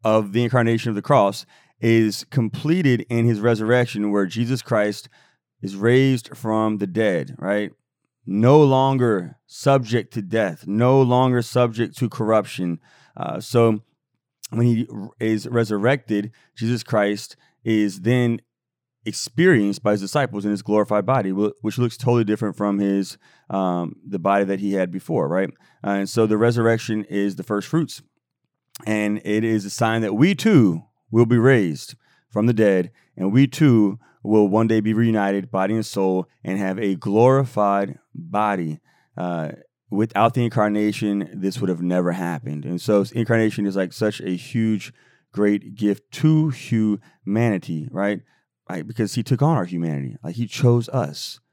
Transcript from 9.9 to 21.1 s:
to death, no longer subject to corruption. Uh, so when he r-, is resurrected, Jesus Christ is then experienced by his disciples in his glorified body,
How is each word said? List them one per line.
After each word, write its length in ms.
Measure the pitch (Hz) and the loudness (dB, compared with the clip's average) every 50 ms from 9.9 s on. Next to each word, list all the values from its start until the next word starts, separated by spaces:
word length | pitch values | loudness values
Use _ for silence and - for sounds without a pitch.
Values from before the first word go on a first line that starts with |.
| 120 120 98 - - | -2 -4 -4 -4 -8
to 80 | 117 | -8
death, 460 | 101 90 107 113 107 95 82 - - | -8 -4 -2 -2 -2 -2 -4 -4 -4
no 340 | 78 101 107 120 127 131 135 | -2 0 2 4 4 6 4
longer 400 | 135 123 123 123 131 127 123 123 | 4 4 4 4 4 2 2 0
subject 560 | 117 - - 127 123 120 110 110 120 - - | -2 -2 0 0 0 0 0 -4 -4 -4 -2
to 100 | - 131 | -4 -4
corruption. 720 | 110 - - 110 104 110 110 95 - - - 92 87 85 80 _ _ _ _ _ _ _ | -4 -4 -4 -2 2 2 2 2 0 -8 -6 -6 -6 -6 -8 _ _ _ _ _ _ _
Uh, 220 | - - - 64 - | -10 -10 -8 -8 -10
so 420 | 113 - - 120 117 113 110 107 - _ _ _ _ _ _ _ _ _ _ _ - - | -10 -2 2 4 4 4 2 0 -4 _ _ _ _ _ _ _ _ _ _ _ -18 -8
when 160 | - 117 120 | -2 0 2
he 200 | 120 117 113 117 - | 2 2 0 -2 -6
r-, 180 | - 107 98 110 - _ | -10 -14 -16 -16 -12 _
is 280 | 117 110 110 110 - | -2 -2 -2 -2 -4
resurrected, 840 | 123 120 117 117 104 107 101 101 120 139 139 _ - 110 101 101 120 _ _ _ _ _ | -2 -2 -2 0 0 -2 0 0 0 0 0 _ -2 -2 -2 -2 -4 _ _ _ _ _
Jesus 280 | - 117 113 123 117 - | -6 -2 -2 -2 -2 -4
Christ 520 | - - 107 101 101 104 101 - - - _ _ _ _ _ _ | -2 0 0 0 0 -2 -4 -8 -16 -20 _ _ _ _ _ _
is 380 | 117 110 107 104 101 92 98 | 0 2 2 2 0 -2 -4
then 400 | 90 110 127 127 123 120 117 110 _ _ _ _ _ _ _ _ _ _ _ _ _ | -2 0 2 2 2 0 -2 -4 _ _ _ _ _ _ _ _ _ _ _ _ _
experienced 760 | - - - - - _ - 175 185 170 117 101 101 98 - | -10 -10 -10 -10 -8 _ 2 4 4 4 4 2 0 -2 -2
by 100 | - 107 104 | 0 0 0
his 80 | 104 | 0
disciples 440 | 98 98 - 147 139 - 113 104 98 | -2 -4 -2 -2 -2 -2 -6 -6 -4
in 60 | 104 | -4
his 100 | 104 98 | -4 -4
glorified 440 | 101 - 104 107 104 - 107 104 98 | -2 0 2 2 2 2 0 0 0
body, 260 | 95 | 0